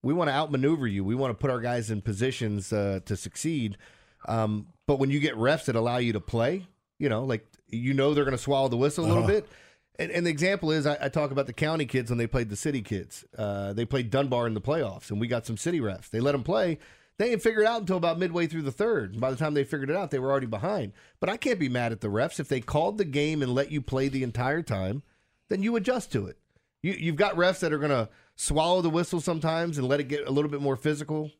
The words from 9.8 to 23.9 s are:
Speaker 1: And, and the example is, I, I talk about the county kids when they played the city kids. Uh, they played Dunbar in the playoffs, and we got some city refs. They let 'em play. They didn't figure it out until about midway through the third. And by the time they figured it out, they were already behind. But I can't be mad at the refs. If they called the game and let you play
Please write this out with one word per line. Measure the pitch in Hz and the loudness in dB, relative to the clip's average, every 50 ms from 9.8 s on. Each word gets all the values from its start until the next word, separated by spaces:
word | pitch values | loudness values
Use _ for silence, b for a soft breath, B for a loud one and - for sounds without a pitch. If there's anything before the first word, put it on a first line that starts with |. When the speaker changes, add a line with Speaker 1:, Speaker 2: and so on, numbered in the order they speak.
| B B B - | B B B -6
Speaker 1:
And, | 156 165 175 | -6 -2 -2
and | 175 170 | 0 0
the | 170 | 0
example | 156 143 165 185 202 196 180 156 | 2 2 2 2 2 0 0 0
is, | 156 160 139 | 0 2 2
I, | 151 147 147 - | 0 0 0 -2
I | 135 | -2
talk | - 160 151 143 | 0 0 -2 0
about | 135 139 135 | 0 -2 -2
the | - 117 | -2 -2
county | - 156 151 160 160 147 | -2 -2 0 0 -2 -2
kids | 113 - 131 120 110 | 0 0 -2 0 0
when | 123 117 | 0 0
they | 120 | 0
played | 113 - 131 120 107 | 0 0 0 0 0
the | 101 | -4
city | 98 - 156 143 131 104 | -4 -2 -2 -2 -2 -2
kids. | - 110 95 87 - - - - _ - | -4 -4 -6 -6 -8 -14 -20 -20 _ -8
Uh, | - 110 104 101 101 98 98 98 | -6 -4 -4 -2 -4 -4 -4 -2
they | 104 117 | -2 -2
played | 110 139 135 123 113 | 0 0 -2 -2 0
Dunbar | 113 135 143 135 127 120 120 | 0 0 2 2 0 0 0
in | 117 110 | 0 -2
the | 107 | -2
playoffs, | - 131 147 165 143 104 95 92 - - | -2 0 0 0 -2 -4 -6 -10 -10 -8
and | 107 101 | -4 -4
we | 113 | -2
got | 117 123 117 - | -2 -2 -4 -2
some | - 113 104 | -4 -8 -4
city | - 165 180 165 | -2 -2 0 0
refs. | 123 104 95 82 - - | 0 -2 -4 -6 -10 -6
They | - 110 | -4 0
let | 123 139 143 | 2 2 2
'em | 139 117 | 0 0
play. | 147 180 220 196 175 160 B B B B B B B B _ | 0 0 2 2 0 -2 B B B B B B B B _
They | 202 240 | 0 0
didn't | 240 214 - | 0 2 2
figure | 226 226 220 | 2 4 6
it | 208 | 4
out | 220 233 233 208 | 4 4 2 0
until | 165 185 180 | 0 0 2
about | 175 170 165 170 | 2 2 2 2
midway | 185 180 165 175 170 | 0 0 0 0 0
through | 160 160 165 151 | 0 -2 -4 -4
the | 135 123 | -4 -2
third. | - 208 233 226 160 110 92 98 | 0 0 2 2 0 -2 -4 -4
And | 113 | -2
by | 123 131 | -2 -2
the | 135 | 0
time | - 160 156 147 | 0 0 0 2
they | 147 139 | 2 0
figured | 139 - 147 135 135 | 0 -2 -4 -2 -2
it | 156 | -2
out, | 190 - - | -2 -2 -2
they | - 135 | -2 -2
were | 127 135 | 0 2
already | 139 139 131 | 0 0 0
behind. | 117 110 101 101 180 208 196 127 98 - b b b b b | -2 -4 -4 -2 -2 -2 -2 -4 -6 -8 b b b b b
But | - - | -4 -2
I | 202 | -2
can't | 247 - 277 247 190 | -2 0 0 0 0
be | 156 131 | 0 0
mad | 123 123 120 117 113 | 0 0 0 0 -2
at | 101 | -2
the | - 107 | -4 -2
refs. | 101 107 131 165 - - | 0 2 0 0 -2 -6
If | 151 - | -4 -2
they | 139 127 | -2 -2
called | 113 - - 147 160 190 208 | -2 0 0 2 2 2 0
the | 214 196 | -2 -2
game | 156 127 147 147 151 156 151 139 | 0 0 0 0 2 2 0 0
and | 123 123 | 0 2
let | 127 143 143 | 0 0 0
you | 151 151 131 | -2 -6 -4
play | - | -2